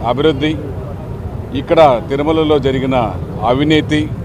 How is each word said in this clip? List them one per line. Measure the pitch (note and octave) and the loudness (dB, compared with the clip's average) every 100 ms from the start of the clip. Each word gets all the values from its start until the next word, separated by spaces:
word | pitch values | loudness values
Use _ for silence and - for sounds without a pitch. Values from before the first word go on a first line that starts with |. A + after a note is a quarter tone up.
| A#2 | -2
అభివృద్ధి, | B2 D#3 C3 D3+ D#3 G2 - - - - - - - - | 2 2 2 -2 -2 -6 -8 -10 -10 -10 -10 -10 -10 -8
ఇక్కడ | C#3 C3+ E3 D3+ A#2+ A2 | -8 0 6 6 4 0
తిరుమలలో | C3+ D3 D#3+ D#3 D3 | -2 0 2 2 2
జరిగిన | C3 C3 C3 C3 A2 F2+ - - A2+ | 2 0 0 0 0 -4 -8 -4 0
అవినీతి | C3 D3 D#3 D3 D3+ D3+ - | 2 4 2 2 -2 -2 -6